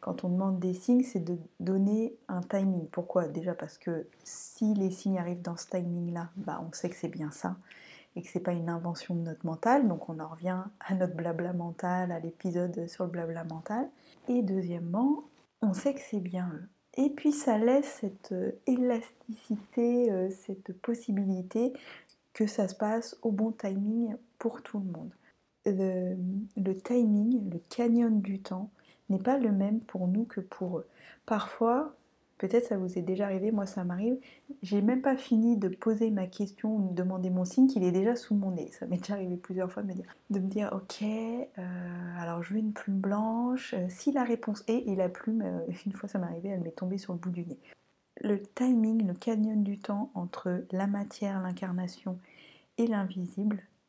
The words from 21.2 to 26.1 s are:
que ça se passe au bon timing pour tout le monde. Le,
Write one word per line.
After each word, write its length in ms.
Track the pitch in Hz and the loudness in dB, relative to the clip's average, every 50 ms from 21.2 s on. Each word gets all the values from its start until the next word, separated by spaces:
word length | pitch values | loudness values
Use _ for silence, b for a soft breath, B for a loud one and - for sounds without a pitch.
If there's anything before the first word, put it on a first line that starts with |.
| 202 190 190 185 185 185 - 220 233 254 262 B B B B B B B B _ _ _ _ | 2 2 2 0 -2 -2 0 2 2 2 0 B B B B B B B B _ _ _ _
que 120 | - 220 | 0 0
ça 220 | 208 - - 208 185 | 2 2 0 0 0
se 80 | 190 | 0
passe 420 | - 220 208 220 226 233 - - - - | 0 0 0 0 0 -2 -4 -12 -2 0
au 100 | 233 208 | 0 2
bon 180 | 190 214 226 | 2 2 0
timing 640 | 226 - - 202 190 196 202 208 220 233 233 226 208 - - _ _ _ | 0 -2 -4 -2 -2 0 0 0 2 2 0 0 -2 -6 -10 _ _ _
pour 240 | - 233 233 - - | -2 -2 -2 -2 -14
tout 160 | - - 208 | -8 -6 -4
le 60 | 196 | -4
monde. 280 | 190 170 160 - - - b b b b b _ _ _ _ _ | -4 -6 -6 -10 -12 -14 b b b b b _ _ _ _ _
Le, 500 | - 202 190 190 190 185 185 180 180 | 0 2 2 2 0 0 0 0 -2